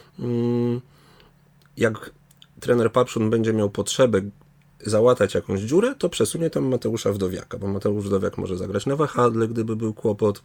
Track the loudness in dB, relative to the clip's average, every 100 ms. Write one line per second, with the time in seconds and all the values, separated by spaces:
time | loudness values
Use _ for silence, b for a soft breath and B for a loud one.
0 | B -10 -4 0 0 0 0 -2 -8 b
1 | b b b _ _ _ _ -2 -2 -2
2 | -12 _ _ _ -20 -8 0 2 4 2
3 | 0 0 0 2 2 2 0 -2 -4 2
4 | 4 4 -2 -12 _ _ _ _ 0 4
5 | 4 4 2 0 -2 -4 2 2 2 0
6 | -4 0 -2 0 -2 -2 0 0 -2 -2
7 | -2 0 -2 -4 -10 -8 -4 -2 -2 -2
8 | 0 0 0 -4 -6 -6 -4 -4 -2 0
9 | 0 2 2 2 0 -2 -4 -2 -4 -2
10 | -2 2 0 0